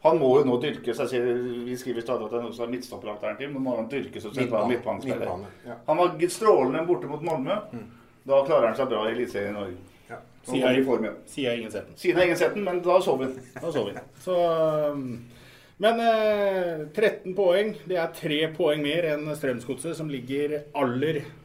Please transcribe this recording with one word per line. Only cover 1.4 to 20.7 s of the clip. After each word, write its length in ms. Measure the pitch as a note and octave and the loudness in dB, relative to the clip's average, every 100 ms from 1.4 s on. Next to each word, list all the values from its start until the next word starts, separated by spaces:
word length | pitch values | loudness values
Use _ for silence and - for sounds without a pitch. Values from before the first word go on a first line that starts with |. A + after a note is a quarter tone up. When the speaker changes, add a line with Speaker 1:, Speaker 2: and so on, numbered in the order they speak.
| B2 A#2+ A#2+ | -4 -6 -8
Speaker 1:
vi 100 | B2 | -8
skriver 260 | B2+ A#2 | -6 -6
stadig 240 | A2+ A#2+ G#2+ | -4 -4 -2
at 40 | |
han 160 | A#2+ A#2 | -6 -6
også 160 | A#2 | -8
er 80 | A#2 | -6
midtstopperalternativ, 800 | B2 - G2+ G#2 G#2+ G#2+ G#2+ C#3 | -6 -8 -12 -10 -8 -8 -6 -8
men 120 | C#3 | -4
må 120 | C3 A#2 | -4 -4
han 140 | A2+ | -4
dyrke 320 | C#3 - G#2 | -6 -6 -10
som 100 | G#2 | -10
sentral 360 | G#2 B2 A2 G#2+ | -4 0 0 2
Speaker 2:
Midtbane, 300 | A#2+ A2+ G#2 | 0 -2 -6
Speaker 1:
midtbanespiller. 180 | C3 A#2 | -4 -4
Speaker 2:
midtbane, 280 | G#2 F#2 G2+ - B2 | -4 -6 -10 -16 -16
ja. 100 | A#2 - | -12 -2
Speaker 1:
Han 100 | D#3 | 2
var 180 | F3 D#3 | 2 2
g-, 120 | E3+ | -2
strålende 560 | - A3 F3 B2+ D#3 E3+ | 2 4 6 4 0 0
borte 200 | F3 - | -2 -2
mot 140 | D3 | -6
Malmö. 360 | E3+ E3 C3+ G#3 - | -4 -4 -2 -4 -4
Speaker 2:
Mm. 120 | A#2+ G2+ - - _ C3 | -14 -14 -20 -20 _ 2
Speaker 1:
Da 160 | C#3 - | 4 6
klarer 220 | D3 A#2 | 4 4
han 80 | A2+ | 2
seg 120 | B2 | 0
bra 140 | A2 A2 | 2 0
i 20 | A#2 | 0
Eliteserien 340 | A#2+ G2+ G2+ | -2 -2 -4
i 100 | G#2 | -4
Norge. 180 | G2 F2+ - - - | -8 -10 -18 -20 -18
Speaker 2:
Ja. 80 | - - - | -18 -18 -20
Speaker 1:
Så 80 | - | -4
Speaker 3:
Sier 100 | C3 | 2
Speaker 1:
kommer 100 | B2+ | 4
Speaker 3:
jeg, 40 | B2+ | 4
Speaker 1:
vi 60 | |
i 40 | C3 | 4
form 180 | A#2 | 2
igjen. 140 | G#2+ - - | 0 -6 -14
Speaker 3:
sier 240 | - B2+ | -4 -2
jeg 80 | A#2 | -2
ingen 120 | A2 | -4
setten. 240 | G2+ - - | -8 -10 -4
Speaker 1:
Sier 180 | F3+ E3+ | 0 4
jeg 80 | F3+ | 4
ingen 120 | E3 | 4
setten, 260 | E3 G#3 | 2 0
men 180 | G3 F3+ | -2 0
da 180 | E3+ F#3 | 4 4
så 160 | F#3 C3 | 4 0
vi. 80 | C3 C3 - | 0 -6 -12
Speaker 3:
Da 180 | - E3+ | -10 -4
så 120 | D3 G#2 | -2 -2
vi. 100 | - - - | -6 -16 -14
Så, 180 | - F3+ F3 E3 D#3+ D3+ D3 | -2 2 2 4 2 2 0
um, 140 | C#3+ C3 A2+ - - - - - _ | -2 -6 -10 -12 -20 -20 -20 -20 _
men, 200 | G#3+ A3+ | 2 4
eh, 880 | A#3 A3 G#3+ G#3 G3+ F#3+ F3 D#3+ D3+ | 2 4 4 2 2 0 -2 -4 -6
tretten 420 | - G#3 - F#3 F#3 | 2 2 2 -6 2
poeng, 400 | F#3+ F3+ G#3+ F#3+ - | 4 4 2 -4 -4
det 100 | F3+ | -2
er 160 | E3 | -2
tre 280 | - E3 D3+ D#3 | -4 -2 0 0
poeng 280 | D#3 E3 D3+ | 2 2 2
mer 220 | D3 D#3+ | 0 0
enn 220 | E3 D3+ D3+ D3+ | 0 -2 -4 -4
Strømsgodset, 600 | C#3 A#2+ A#2 B2+ E3+ D3+ | -2 -4 -4 -8 -6 -6
som 120 | D#3 | -6
ligger 520 | C#3 A#2+ C#3 D3 D3+ - | -6 -4 -2 -2 -4 -6